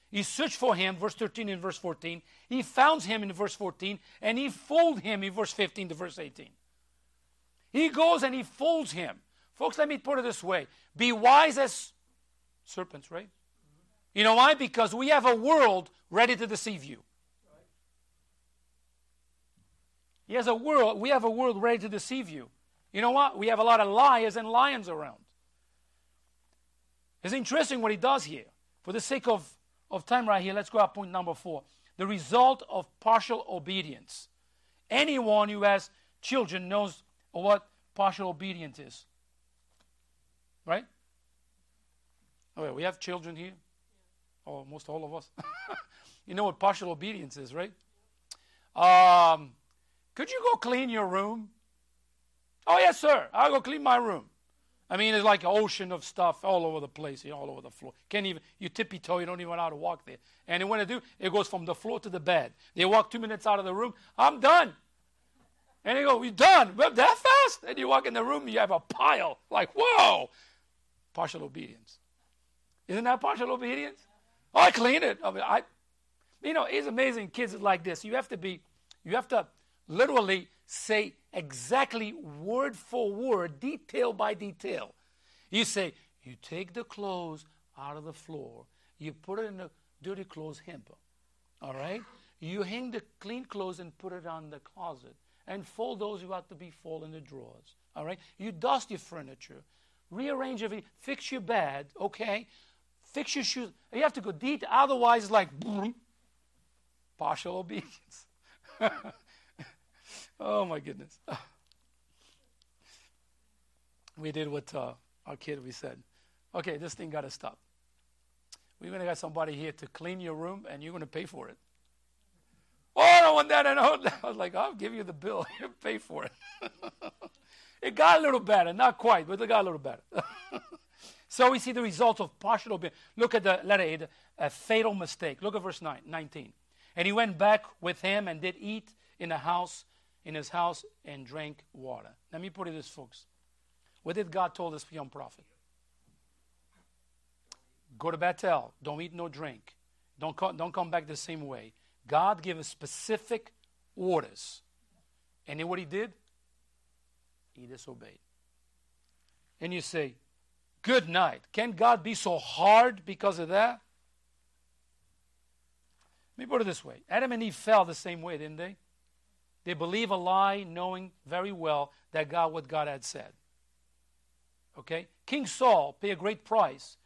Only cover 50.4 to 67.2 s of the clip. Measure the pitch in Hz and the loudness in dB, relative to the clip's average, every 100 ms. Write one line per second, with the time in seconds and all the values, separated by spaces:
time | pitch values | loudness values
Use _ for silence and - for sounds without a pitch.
50.4 | 480 466 240 247 262 226 190 190 208 233 | 2 2 0 -2 -2 -2 -2 -2 -2 -6
51.4 | 208 _ _ _ _ _ _ _ _ _ | -12 _ _ _ _ _ _ _ _ _
52.4 | _ _ - - 349 - 302 269 131 214 | _ _ 4 8 8 6 4 4 4 2
53.4 | 285 269 247 302 277 247 226 160 - _ | 4 4 -2 -2 4 4 2 -6 -8 _
54.4 | _ _ _ _ - 185 220 214 214 202 | _ _ _ _ -6 -2 2 4 4 4
55.4 | 175 208 208 - 185 175 - - 175 - | 4 2 2 -4 -6 -8 -8 0 0 0
56.4 | 196 185 165 156 139 - 151 131 139 147 | 0 0 0 -6 -10 -12 -12 -12 -14 -12
57.4 | 139 131 127 - 131 _ - 208 190 160 | -12 -14 -18 -20 -20 _ -6 -4 -4 -8
58.4 | _ - 180 - 220 185 - 180 170 180 | _ -14 -12 -8 -8 -8 -4 -4 -4 -8
59.4 | 170 170 165 151 170 165 - 127 _ _ | -8 -4 -6 -4 -8 -8 -14 -20 _ _
60.4 | - 175 190 220 190 247 - - 185 202 | -4 -4 0 -2 -2 -6 -10 -8 -2 0
61.4 | - 185 165 165 220 240 202 180 156 165 | -2 -6 -6 -8 -6 -8 -8 -6 2 2
62.4 | 123 _ _ 156 185 220 214 233 220 214 | 0 _ _ 0 6 6 4 -4 -8 -4
63.4 | 214 202 190 190 240 - - - 262 285 | 0 2 0 -4 -6 -8 -10 4 4 6
64.4 | 269 349 247 - _ _ _ _ _ _ | 8 8 6 -4 _ _ _ _ _ _
65.4 | _ _ _ _ 202 262 285 240 247 196 | _ _ _ _ -2 0 4 2 0 8
66.4 | 339 349 208 202 311 233 294 466 | 10 10 8 4 2 6 6 6